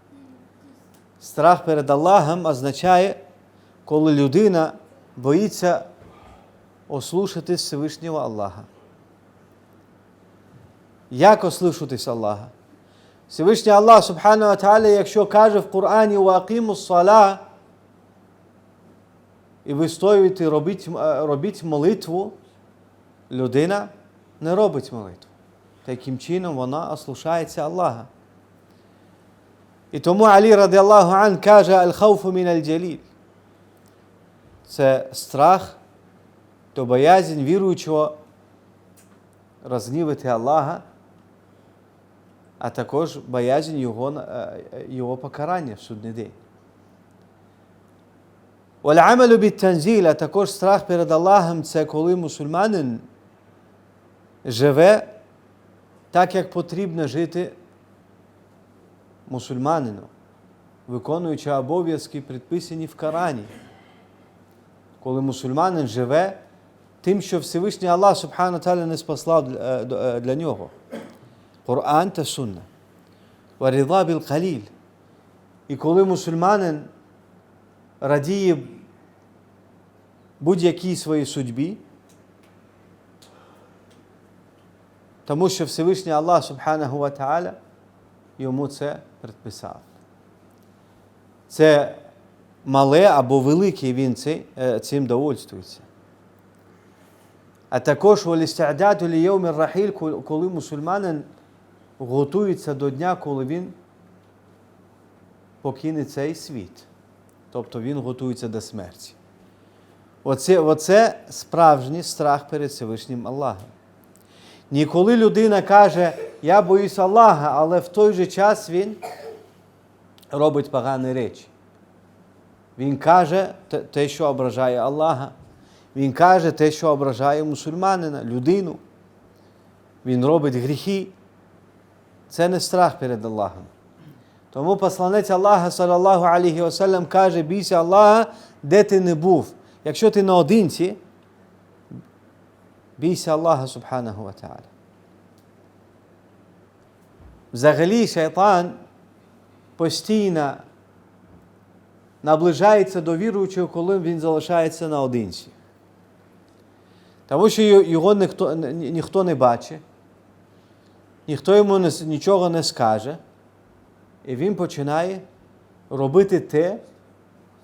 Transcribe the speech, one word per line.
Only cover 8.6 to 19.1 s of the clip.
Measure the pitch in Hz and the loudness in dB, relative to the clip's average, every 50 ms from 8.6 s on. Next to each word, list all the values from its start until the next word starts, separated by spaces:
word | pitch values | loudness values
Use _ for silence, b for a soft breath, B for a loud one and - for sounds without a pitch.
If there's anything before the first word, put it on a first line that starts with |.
| 107 - _ _ _ _ _ _ _ _ _ _ _ _ _ _ _ _ _ _ _ _ _ _ _ _ _ _ _ _ _ _ _ _ _ _ _ _ - - - - _ _ _ _ _ _ _ - | -20 -20 _ _ _ _ _ _ _ _ _ _ _ _ _ _ _ _ _ _ _ _ _ _ _ _ _ _ _ _ _ _ _ _ _ _ _ _ -20 -20 -20 -20 _ _ _ _ _ _ _ -12
Як | 131 127 170 202 214 214 202 | -2 4 6 6 6 6 2
ослушатись | 170 - - 180 175 143 - 156 127 131 117 - 139 | -2 -4 -2 -2 -2 -2 -2 -6 -10 -10 -10 -8 -8
Аллаха? | 113 113 110 104 104 101 110 110 - _ _ _ _ _ _ b b b b b b b b b | -6 -6 -4 -6 -6 -6 -10 -18 -20 _ _ _ _ _ _ b b b b b b b b b
Всевишній | - - 156 190 226 220 - 220 202 | -8 -2 2 2 2 2 4 4 4
Аллах, | 202 214 226 226 208 - | 6 8 8 8 8 8
Субхану | - 175 160 - 208 214 214 214 | 4 -2 0 4 4 4 4 4
ва | 208 196 | 2 2
Тааля, | - 190 202 214 220 220 | 2 4 4 4 6 6
якщо | 214 208 202 185 - - 214 196 | 4 4 2 2 0 0 0 0
каже | 202 - 208 220 220 208 202 | 2 6 6 6 6 6 2
в | - 190 | -2 -2
Корані: | - 190 196 170 202 220 220 208 208 | -4 -2 0 2 2 2 2 2 2
«Ва | 196 190 190 185 | 2 4 4 4
акімус | 185 185 185 220 233 226 214 196 196 - | 2 0 -2 -4 -4 -4 -4 -6 -6 -4
саля», | - 180 175 175 196 214 220 202 196 196 190 - - - _ _ _ _ _ _ _ _ _ _ _ _ _ _ _ _ _ _ _ _ _ _ _ _ _ _ _ _ _ _ _ | 0 2 4 6 6 8 8 6 6 4 -2 -10 -20 -20 _ _ _ _ _ _ _ _ _ _ _ _ _ _ _ _ _ _ _ _ _ _ _ _ _ _ _ _ _ _ _